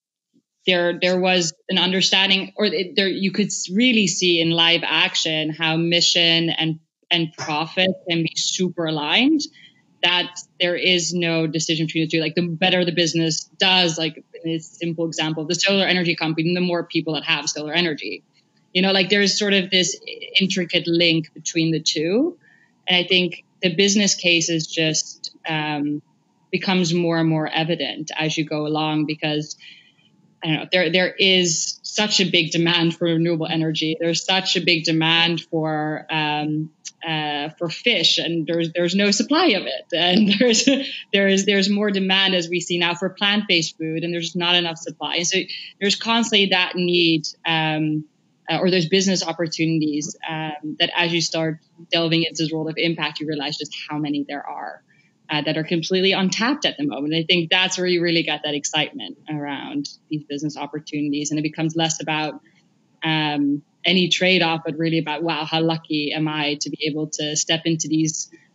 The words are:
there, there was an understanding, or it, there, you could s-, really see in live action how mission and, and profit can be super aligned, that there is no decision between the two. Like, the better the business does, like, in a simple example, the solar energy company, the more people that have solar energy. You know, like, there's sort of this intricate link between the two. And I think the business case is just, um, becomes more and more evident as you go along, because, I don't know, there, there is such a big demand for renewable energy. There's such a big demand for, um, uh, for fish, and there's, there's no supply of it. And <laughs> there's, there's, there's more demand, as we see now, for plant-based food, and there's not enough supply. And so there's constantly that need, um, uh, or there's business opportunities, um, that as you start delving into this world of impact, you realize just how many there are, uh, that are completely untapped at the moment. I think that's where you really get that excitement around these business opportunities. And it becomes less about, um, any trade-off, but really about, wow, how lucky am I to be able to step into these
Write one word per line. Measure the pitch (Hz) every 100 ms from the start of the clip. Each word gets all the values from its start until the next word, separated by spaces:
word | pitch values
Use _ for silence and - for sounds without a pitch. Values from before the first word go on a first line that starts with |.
| _ _ _ _ _ _ -
there, | 180 175 175
there | 180 185
was | 185 185 165 - -
an | 185
understanding, | 180 190 180 190 196 196 196 -
or |
it, | 208 160 180 151
there, | 190
you | 175 190
could | 185 180
s-, | - -
really | 190 254 220 185
see | - 185 170
in | 165
live | 170 165 170
action | - 160 180 - 165 156 156
how | 156 165 165
mission | 170 170 170 175 170 165 165
and, | - 160 160 _ _ -
and | 175 156 -
profit | - 151 165 185 185 185 180
can | 165
be | 160 -
super | - - 180 175 160
aligned, | 156 147 190 269 311 - - - _ _ _
that | 175 180 170 - - -
there | 175 165
is | 160 180 160
no | 175 170 165 160
decision | 160 156 160 160
between | 170
the | 156
two. | 165
Like, | 160
the | 165 175
better | 160 185 180
the | 175
business | 165 165 165 160 156 - -
does, | 190 185 170 160
like, | 160 - - -
in | 165
a | 165
simple | 160 - 170 165 165
example, | 151 156 160
the | 151
solar | 170 196 196
energy | 170 180 175
company, | 160 160 160 160
the | 180
more | 180 170
people | 165 165 160
that | 147
have | 160 156 156
solar | 151 151
energy. | 160 175 143 101 92 - _ _ _ _
You | 180
know, | 190
like, | 196 190
there's | 202 196 -
sort | 208
of | 196 175
this | 185 180 - - - - -
intricate | 185 190 170 175 165
link | 170 170 160 160
between | - - 165 160
the | 156
two. | 156 156 165 214 320 - _ _ _ _ -
And | 180
I | 175
think | 185 180 - - _
the | 185
business | 160 202 202 196
case | - 175 170 160
is | 165 160
just, | - 160 156 - - - - 170
um, | 156 151 151 147 147 - _ _ _ _
becomes | 185 - 185 170
more | 175 170 165
and | 160
more | 156 156
evident | 156 160 160 139 - 156 -
as | 156 160
you |
go | 147 151 151
along, | 156 156 156 151
because, | 156 156 151 151 - - - - _ _ _ _ _
I | 165
don't | 156
know, | -
there, | 185 165
there | 180 180 -
is | 190 185 175 160 - -
such | - - 208 208
a | 180
big | 180 160
demand | 170 165 175 165 160
for | 175
renewable | 165 170 165 160
energy. | 165 160 160 156 160
There's | 170 165
such | - 190 185 180
a |
big | 165 165
demand | 160 160 160 165 170 165
for, | - 165 156 156 151 156 -
um, | 160 151 151 151 151 156 - - - 165
uh, | 156 151 147 151 -
for | 170
fish, | - 247 202 160 -
and | 160 170 151
there's, | 170 165
there's | 175 175
no | 190 202
supply | 202 226 311 349
of | 190 123
it. | 139 -
And | 165 175 180 202
<laughs> | 208
there's, | 247 226 - 277 - - -
there's, | 202 196 196
there's | 196 202 196
more | 202 208
demand, | 196 190 190 190
as | 185 165
we | 175
see | 156 175
now, | 170
for | 175 190
plant-based | 185 202 208 214 170 160 -
food, | 160 160
and | 170
there's | 170 165
not | 175 170
enough | 180 170 160
supply. | 165 160 147 147
And | 175
so | 185 - - - -
there's | 196 -
constantly | 226 233 226 214 196
that | 185 180
need, | 180 175 175 170 165 156 -
um, | 165 160 156 156 156 151 151 _ _ _ -
uh, | 160
or | 180
there's | 180 160
business | 190 190 180
opportunities, | 165 165 165 - 160 160 151 147 165 - 160
um, | 156 156 151 151 151
that | 170 -
as | 170
you | 170
start | 160 165 160 156 _ - 170
delving | 170 165 165
into | 165 160
this | 156
world | 160 156
of | 160
impact, | 170 160 151 151
you | 151
realize | 151 143 151
just | 147 - -
how | 151
many | 151 147 143
there | 143
are, | - 147 82 - _ _ _ _ -
uh, | 151
that | 151 156
are |
completely | 156 170 160 185 190
untapped | 190 190 - 233 294
at | 156 -
the | 143
moment. | 117 151
I | 165
think | 165 180 165
that's | 185 185 185
where | 180
you | 175
really | 175 165
get | 156 151
that | 151
excitement | 147 - 156 143 135 101 - -
around | 151 143 135 127 139 147 - _
these | 151
business | - 143 147 135
opportunities. | 143 151 156 151 147 143 147
And | 151
it |
becomes | 151 151 160 165
less | 165 -
about, | 160 156 151 - - _ _ _ _ _
um, | 160 156 151 147 143 147 - _
any | 175 185 170
trade-off, | - 185 185 165 160 165
but | 151
really | 165 160
about, | 156 147
wow, | 165 151
how | 156 160
lucky | 165 160 - 151 147
am | 156 156
I | 151 147 147
to | 151
be | 147 156
able | 151 151
to | - 151 151
step | - 160
into | 165 160 156
these | 156 156 - - - _